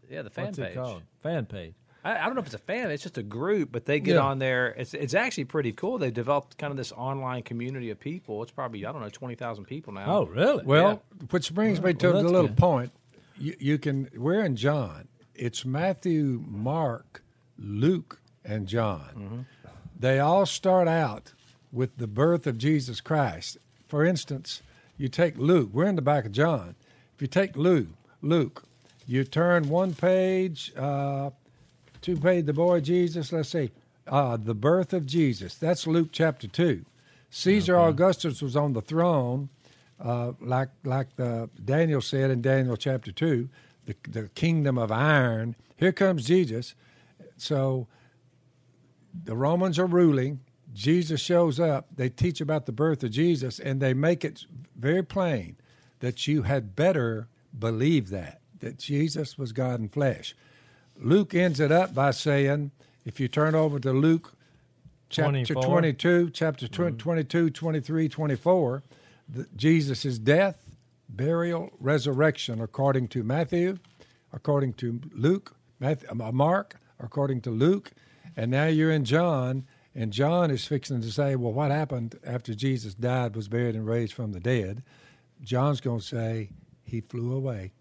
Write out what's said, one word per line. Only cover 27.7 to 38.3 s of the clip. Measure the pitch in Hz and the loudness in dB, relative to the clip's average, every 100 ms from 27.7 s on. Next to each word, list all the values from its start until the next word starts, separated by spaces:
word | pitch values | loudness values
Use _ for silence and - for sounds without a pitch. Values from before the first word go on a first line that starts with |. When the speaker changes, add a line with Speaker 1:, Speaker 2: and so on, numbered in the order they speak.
| 170 90 82 _ _ | 4 0 -8 _ _
Speaker 3:
Luke, | 143 165 127 - _ _ _ _ - | 0 2 2 -4 _ _ _ _ -4
you | 123 | -2
turn | 135 151 175 175 147 | 0 0 4 4 2
one | 165 190 | 0 0
page, | 147 175 185 185 185 185 156 - - | 0 2 4 2 0 -2 -4 -12 -6
uh, | 139 139 139 139 139 135 _ _ _ _ _ - | -4 -2 -2 -4 -6 -10 _ _ _ _ _ -12
two | - 170 | -4 0
page, | 156 180 151 | 4 4 2
the | |
boy | 147 175 175 | 2 4 2
Jesus, | 143 180 175 165 147 | 2 2 2 -2 -4
let's | 170 147 | -4 -2
see, | 170 131 - _ _ - | -2 -4 -6 _ _ -2
uh, | 139 135 117 | 0 2 0
the | 107 | -2
birth | 107 131 175 180 | 0 2 2 2
of | 185 139 | -2 -2
Jesus. | 160 147 101 92 | 2 2 0 -8
That's | - 160 139 - | -4 -2 0 2
Luke | 165 160 | 0 0
chapter | - 160 143 104 | 2 0 0 -8
two. | - 170 101 - _ _ _ _ | 0 2 2 -4 _ _ _ _
Caesar | - 185 208 175 180 | -2 2 4 6 6
Speaker 2:
Okay. | 170 | 6
Speaker 3:
Augustus | 151 180 180 165 | 6 4 4 -2